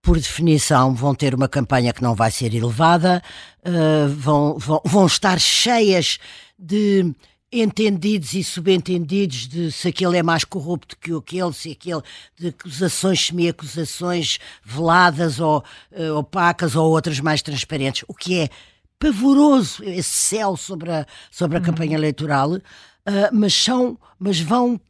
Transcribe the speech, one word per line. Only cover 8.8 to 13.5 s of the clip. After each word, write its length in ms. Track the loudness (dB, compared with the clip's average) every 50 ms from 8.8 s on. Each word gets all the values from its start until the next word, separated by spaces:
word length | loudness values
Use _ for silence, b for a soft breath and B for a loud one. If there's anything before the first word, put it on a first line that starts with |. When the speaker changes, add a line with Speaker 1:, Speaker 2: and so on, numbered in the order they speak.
| 2 -2 -2 -2 -2 -2 0 0 0 -2 -4 -8 -10
Speaker 1:
de 240 | -8 -6 -6 -6 -6
se 180 | -6 -4 -4 -4
aquele 280 | -2 0 0 0 2
é 60 | 2
mais 200 | 2 2 0 0
corrupto 540 | -2 _ -8 -10 -6 -6 -6 -6 -6 _ -20 _
que 160 | -10 -8 -8
aquele, 380 | -8 -8 -8 -6 -4 -4 -4
se 200 | -6 -8 -12 -14
aquele, 280 | -14 _ -10 -8 -8 -8 B B B B B B B
de 140 | _ -8 -8
acusações, 760 | -8 _ -16 -14 -6 -2 -2 -2 -2 0 0 0 0 0 -2
semi-acusações 1120 | -4 -2 0 -2 -2